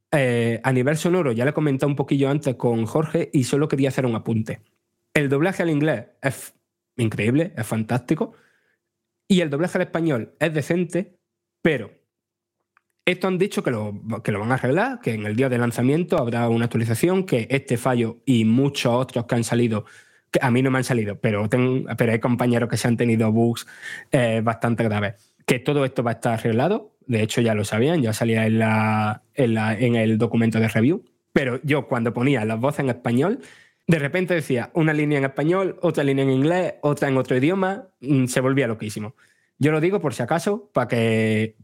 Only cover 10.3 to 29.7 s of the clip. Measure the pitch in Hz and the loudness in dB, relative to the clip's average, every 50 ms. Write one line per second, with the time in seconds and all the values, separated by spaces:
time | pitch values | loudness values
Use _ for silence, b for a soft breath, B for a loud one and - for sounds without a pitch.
10.3 | - - 147 170 156 156 131 - 170 180 180 160 - 170 208 - _ _ _ _ | -6 -2 -2 -2 0 -2 -2 0 0 0 0 -2 -2 -4 -4 -6 _ _ _ _
11.3 | _ _ _ _ _ _ - 175 151 120 104 90 - _ _ _ _ _ _ _ | _ _ _ _ _ _ 0 0 2 0 -4 -8 -16 _ _ _ _ _ _ _
12.3 | _ _ _ _ _ _ _ _ _ _ _ _ _ _ - 175 180 185 - 190 | _ _ _ _ _ _ _ _ _ _ _ _ _ _ -2 -2 -2 0 0 -2
13.3 | 185 170 190 202 - 202 - 147 123 104 107 107 104 101 - 113 110 98 - - | 0 0 -2 -2 -2 -4 -4 -2 -2 -2 -4 -6 -8 -10 -8 -8 -8 -6 -4 -4
14.3 | 107 98 104 117 131 127 - 123 139 180 220 269 262 233 - 127 113 107 104 107 | -4 -2 -2 -2 -2 0 0 0 0 0 0 -2 -4 -6 -6 -6 -4 -4 -4 -4
15.3 | 107 117 135 131 123 120 120 120 117 - 120 131 147 165 180 160 185 160 127 117 | -2 0 0 0 0 0 0 -2 0 0 0 0 2 0 0 0 0 -2 0 0
16.3 | 113 117 120 117 117 117 117 113 - 113 117 113 113 - - 175 185 190 185 185 | -2 -2 0 0 0 0 0 0 -2 -2 -2 -2 0 0 0 2 2 0 0 0
17.3 | 143 120 107 - 139 139 - - 123 113 - 131 127 120 113 110 113 - _ - | -2 -2 -2 -2 -4 -4 -2 -2 -4 -2 0 0 0 0 0 -2 -4 -4 _ 0
18.3 | 127 113 110 110 113 127 139 143 143 - - 131 - - 131 - - 123 110 - | 2 4 4 4 4 4 2 2 0 0 0 0 2 0 0 -2 -4 -6 -4 -2
19.3 | 131 117 113 - 120 120 123 117 110 104 104 B B B B B B B B B | -2 -2 -2 0 0 0 0 0 0 -4 -6 B B B B B B B B B
20.3 | - - - 127 117 127 131 135 131 131 123 - 131 117 107 101 98 - - 117 | -2 0 0 2 2 2 2 2 0 0 0 0 -2 -2 -2 -4 -4 -2 -2 0
21.3 | 104 101 107 107 - 123 127 127 127 131 - - 117 - 123 113 113 113 - 131 | 0 0 0 0 2 2 2 2 0 -2 -4 -4 -2 0 2 2 2 2 2 0
22.3 | 120 110 127 123 117 120 120 113 - 110 - 123 117 107 123 120 113 110 113 110 | 0 2 2 2 2 2 0 0 0 0 0 0 0 2 2 2 2 2 2 2
23.3 | 110 113 117 120 117 - - B B B B B B B B B - 135 123 113 | 4 4 2 2 0 -2 -8 B B B B B B B B B 0 0 2 2
24.3 | 113 113 110 117 110 - - 117 117 110 117 110 104 104 104 98 101 - _ _ | 0 0 0 -2 -2 -2 0 -2 0 0 0 0 0 0 -2 -2 -4 -8 _ _
25.3 | _ _ _ - 131 123 - - 147 147 135 127 - - 120 110 110 - - 127 | _ _ _ -2 -2 0 0 0 0 0 0 0 0 -2 -2 -2 -2 -2 -2 -2
26.3 | 117 110 - 117 110 117 135 170 208 226 - - _ _ _ - 123 107 - - | -2 0 0 0 0 2 2 2 0 -2 -4 -8 _ _ _ -2 -2 0 0 0
27.3 | - 131 120 113 107 104 104 - 107 107 123 151 175 165 123 110 107 - 120 117 | 0 0 2 2 2 0 -2 -2 0 0 2 2 2 2 0 0 -2 -2 0 0
28.3 | 113 110 110 110 110 113 113 110 110 110 110 110 107 107 107 107 107 - - _ | 2 2 2 2 2 2 2 2 2 2 0 0 0 0 0 -2 -2 -6 -10 _
29.3 | _ - 131 113 113 110 110 110 | _ -2 0 0 0 0 0 -2